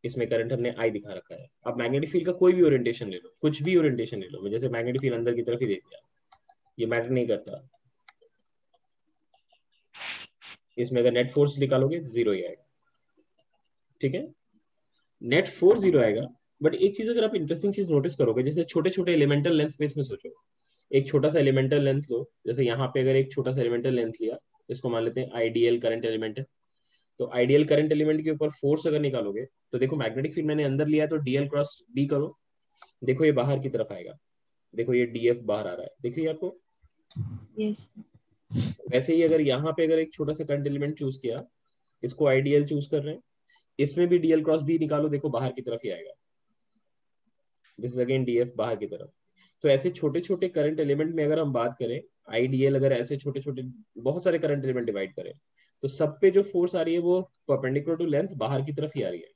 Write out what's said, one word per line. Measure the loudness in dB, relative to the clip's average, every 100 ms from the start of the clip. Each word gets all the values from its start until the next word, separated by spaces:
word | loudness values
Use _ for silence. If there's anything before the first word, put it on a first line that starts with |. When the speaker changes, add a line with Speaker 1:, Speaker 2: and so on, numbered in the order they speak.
Speaker 1:
इसमें | -8 -4 -2
current | 0 0
हमने | -2 -4 -2
आई | -2
दिखा | -2 -10
रखा | -16 _ -18
है। | -18 _ -8
आप | -4
magnetic | -2 -2 0
field | -2 -2
का |
कोई | 4 4
भी | 8
orientation | 6 6 2 -4 -8
ले | -10
लो, | -14 _
कुछ | -2 0
भी | 2 4
orientation | 4 0 -4 -6
ले | -10
लो, | -10 -6
जैसे | -4 -2
magnetic | -2 -2 -2
field | -2 0
अंदर | -2 -2
की |
तरफ | -2 -2
ही | -2
देख | -4 _
लिया, | -20 _ _ _ -20 _ _ _ -6
ये | -2
matter | -2 0
नहीं | -2 0
करता। | -2 -4 -16 -18 _ _ _ -20 _ _ _ _ _ _ _ _ _ _ _ _ _ _ _ _ _ _ -14 -10 -10 -14 _ -20 -20 _ -6
इसमें | -2 2
अगर | 4
net | 4 0
force | 2 2 2
निकालोगे, | 2 2 2 0
ज़ीरो | -4 0 0
ही | 0
आएगा, | -4 -12 _ _ _ _ _ _ _ _ _ _ _ _ _ _
ठीक | -4
है? | -4 -8 -16 _ _ _ _ _ _ _ _
Net | 0 0 0
force | 4 6 6
zero | 4 4
आएगा। | 4 2 -4 -12 _ _
But | 0 2
एक | 0 2
चीज | -2
अगर | 0
आप | 0 0
interesting | -2 -2 -2
चीज | -2 2
notice | 2 2 2
करोगे, | 2 2
जैसे | 0 0 0
छोटे-छोटे | 0 0 0 2
elemental | 4 4 4 4 2
length | 0 -2
पे | -4
इसमें | -2
सोचो, | -6 -6 -12 -18 _ _ _ _ _
एक | 0 2
छोटा | 2 2
सा | 4
elemental | 4 4 4 2
length | 2 0 -2
लो, | -6 -6 _ -6
जैसे | 0 0
यहाँ | 0 -2
पे | 0
अगर | 2 2
एक | 2
छोटा | -2 -2
सा | 0
elemental | 0 0 0
length | 0 -2 -4
लिया, | -6 -6 _ _ -12
इसको | -6 -4
मान | -2
लेते | -2 -4
हैं | -6 -2
ideal | 0 4 4 4
current | 0 -2 -2
element | -2 -4 -8
है, | -12 _ _ _ _ _ _ _
तो | -4
ideal | 0 4 6 6
current | 4 4
element | 2 2 0
के | -2
ऊपर | -2 -4
force | -2 0 0 0
अगर | 0
निकालोगे, | 0 -2 -4 -6 -10 _ _
तो | -2
देखो | -2 0
magnetic | -4 -4 -4
field | -4 -2
मैंने | 0
अंदर | 0 0 2
लिया | 2
है, | 2
तो | -2
dl | 0 -2 0
cross | -2 -4 -8 _
B | -2 0
करो, | 0 -2 -8 _ _ _ _ -20 _
देखो | -2 4 4
ये |
बाहर | 4 0 -2
की | -2
तरफ | -4 -6
आएगा, | -8 -14 -20 _ _ _ _ _
देखो | -6 0
ये | 2 0
डीएफ़ | 2 2 2
बाहर | 0 -2 -4
आ |
रहा | -8
है, | -12 _
दिख | -8 -4
रही | -4
है |
आपको? | -4 -8 -10 _ _ _ _ _ -10 -10 -10 -14 -6
Speaker 2:
यस। | -4 -4 -12 -20 -20 _ _ _ _ -4 -4 -6 -2
Speaker 1:
वैसे | -2 2 2
ही |
अगर | 4 4
यहाँ | 2 0 -2
पे | 0 2
अगर | 2
एक | 0
छोटा | -4 -4
सा | -4
current | -4 -2 -2
element | -2 -4 -4
choose | -6 -4
किया, | -6 -6 -10 _ _ _ _ _
इसको | -10 0 4
ideal | 4 4 2 2
choose | -2 -2
कर | -2
रहे | -4
हैं, | -10 _ _ _ _ _ -2
इसमें | -2 2 4
भी | 4
dl | 4 4
cross | 4 0
B | 2 0
निकालो, | 0 0 0
देखो | -2 -2
बाहर | -2 -4
की | -4
तरफ | -6 -6
ही | -6
आएगा, | -8 -12 -20 _ _ _ _ _ _ _ _ _ _ _ _ _ _ _ -10
this | -8
is | -2
again | 0 0 0
df | 0 0 -2
बाहर | -4 -4
की | -6
तरफ। | -10 -16 _ _ _ _ _
तो | 2
ऐसे | 2 2
छोटे-छोटे | -2 -2 -2 -2 -2 -2
current | 0 0 0
element | 0 0 0 0
में | 0
अगर | 0
हम | 0
बात | 0 -2 -4
करें, | -6 -6 -10 _ -6
आईडीएल | -2 0 2 2 4
अगर | 2
ऐसे | 0 -2 -6
छोटे-छोटे | -6 -6 -8 -8 -10 -14 -20 -4
बहुत | -4 0
सारे | 0 0
current | 0 -2 -2
element | -2 -4
divide | -4 -6 -8
करें, | -14 -16 _ _ _ _
तो | -8
सब | -2 -4 4
पे | 4
जो | 4
force | 2 0 0 0
आ |
रही | 0
है | 0
वो | 2 0 -2 _ -2
perpendicular | 0 0 -2 -2 -2
to | 0
length | 0 -2 -4
बाहर | -2 -2
की | -4
तरफ | -6 -6 -4
ही |
आ | -6
रही | -6
है। | -14